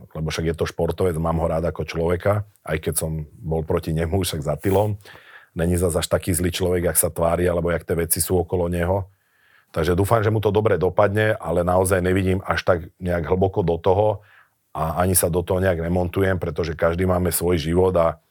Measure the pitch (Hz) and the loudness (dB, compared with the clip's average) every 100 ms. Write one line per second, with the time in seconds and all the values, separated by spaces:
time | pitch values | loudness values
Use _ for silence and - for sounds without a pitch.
0 | - 80 78 76 82 80 82 - 85 85 | -14 -8 -6 -2 -2 -2 -4 -2 -2 0
1 | 95 80 82 82 82 80 82 76 80 - | 0 0 0 0 0 0 -2 -4 -6 -2
2 | 82 90 98 104 104 _ - 80 85 78 | -2 0 0 -2 -4 _ -6 -4 -4 -4
3 | 82 80 76 - 80 80 78 87 85 80 | -4 -6 -8 -12 -4 -4 -2 -2 -2 -2
4 | 82 98 90 82 71 73 101 98 107 104 | 0 -2 -2 -4 -4 -2 2 2 2 -2
5 | - - - - - - 85 87 90 82 | -10 -20 -20 -20 -14 -2 0 2 2 0
6 | - 87 - 87 90 - 90 90 87 80 | 0 -2 0 -2 -2 -2 0 0 0 0
7 | 87 82 85 87 90 85 85 82 - 82 | 0 0 0 2 0 0 0 -2 -2 -2
8 | 85 - - 92 87 92 87 87 87 98 | -2 -4 0 0 0 -2 -2 -2 0 -2
9 | 90 _ _ _ _ _ _ 87 80 87 | -4 _ _ _ _ _ _ -2 0 2
10 | 101 117 107 110 107 98 107 92 90 85 | 2 2 2 2 2 2 2 2 2 2
11 | 104 104 107 104 82 87 87 90 92 95 | 2 2 0 0 -2 0 2 2 2 2
12 | 90 92 92 92 - 85 - 90 85 - | 2 2 2 0 -2 -2 0 0 -4 -8
13 | 90 87 76 90 95 104 85 82 98 92 | -4 -2 0 0 0 0 0 0 2 2
14 | 107 104 - - _ _ _ - 80 78 | 2 -2 -8 -20 _ _ _ -6 -4 0
15 | 92 92 92 85 85 92 95 85 82 90 | 2 2 2 0 0 0 2 0 0 0
16 | 90 98 95 92 85 78 82 78 85 85 | 0 0 0 0 -2 -4 -4 -2 -2 0
17 | 92 90 90 - 85 87 76 85 92 90 | 0 0 0 0 0 0 2 2 4 4
18 | 82 80 _ | 2 0 _